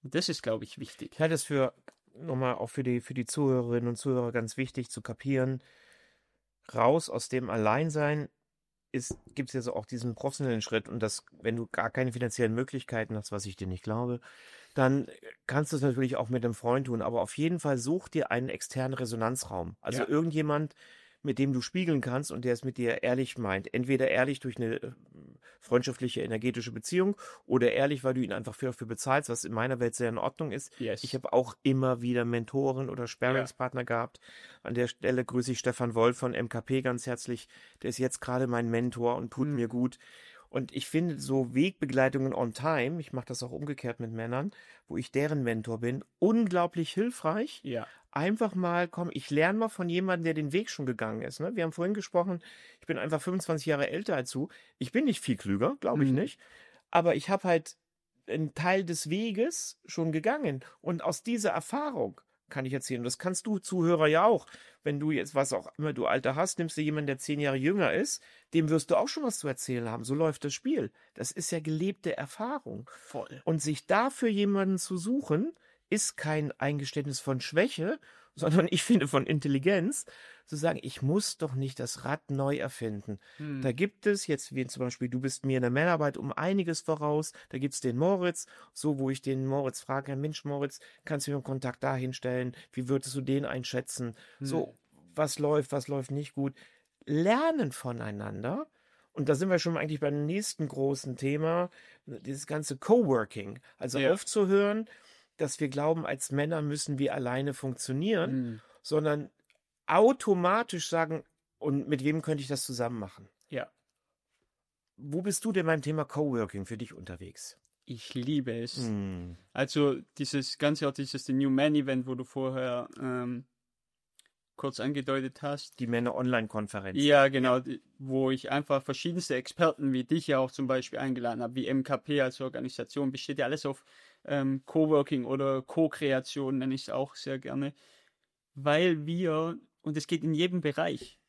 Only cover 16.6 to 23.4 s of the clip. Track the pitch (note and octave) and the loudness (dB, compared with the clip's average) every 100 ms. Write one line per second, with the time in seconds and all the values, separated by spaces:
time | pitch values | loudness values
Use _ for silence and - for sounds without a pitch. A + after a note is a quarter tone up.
16.6 | A#2+ B2+ C3 A2+ G2 A#2 F#2 - D#3+ F3 | 0 0 0 -2 0 0 -2 -2 -2 0
17.6 | D3+ C3+ A#2+ F3 - D#3+ - A#2+ C3 - | 0 0 0 -2 -2 -4 0 0 -2 -6
18.6 | - C3+ C3 C3 B2 A2+ A2 B2+ - F#2+ | -6 -4 -4 -4 -4 0 0 -2 -4 -6
19.6 | F2 - - B2+ - D3 E3 D#3 D3+ D3 | -6 -8 -6 -2 2 2 2 0 2 0
20.6 | D3+ - - - - _ D3+ B2 C#3 B2+ | 0 -6 -20 -20 -20 _ -4 0 2 2
21.6 | - F3+ F3 D3 B2 B2+ D3 - B2 A#2+ | 0 0 2 2 2 -2 -4 -4 -2 0
22.6 | C3 B2+ A#2+ - - B2+ B2+ - | -2 -2 0 2 2 2 0 -2